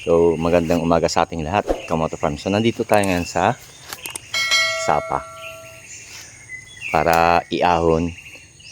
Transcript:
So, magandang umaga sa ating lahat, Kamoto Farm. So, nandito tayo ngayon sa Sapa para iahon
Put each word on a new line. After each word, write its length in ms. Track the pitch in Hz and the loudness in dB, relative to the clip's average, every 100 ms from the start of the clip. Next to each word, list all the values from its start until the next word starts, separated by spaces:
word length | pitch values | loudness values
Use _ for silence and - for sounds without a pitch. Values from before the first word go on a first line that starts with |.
So, 320 | 87 85 85 | 2 4 4
magandang 480 | 78 82 87 82 85 | 2 2 2 2 2
umaga 240 | 82 82 82 | 2 2 2
sa 160 | 90 | 0
ating 240 | 85 82 76 | 0 -2 -2
lahat, 400 | 101 - - - | -2 0 -4 -4
Kamoto 320 | 82 80 82 | -2 -2 -2
Farm. 160 | 82 | -4
So, 160 | 73 98 | -2 -2
nandito 320 | 101 113 - | 0 0 0
tayo 240 | 113 107 98 | 2 2 2
ngayon 160 | 87 | 0
sa 320 | 85 90 98 127 - - - - - - - - - - - - | -2 0 0 0 -8 -20 -18 -16 -14 -16 -8 -6 -2 0 0 -2
Sapa 400 | - 76 - 69 - - - - - - - - - - - - - - - - - | -2 -2 -2 -6 -8 -16 -16 -18 -20 -20 -20 -20 -18 -18 -20 -20 -18 -18 -18 -14 -2
para 560 | 80 78 82 82 85 - | 0 2 4 4 2 0
iahon 640 | 76 87 85 82 82 85 90 - - - - - | 0 2 2 2 2 0 -8 -18 -20 -20 -20 -20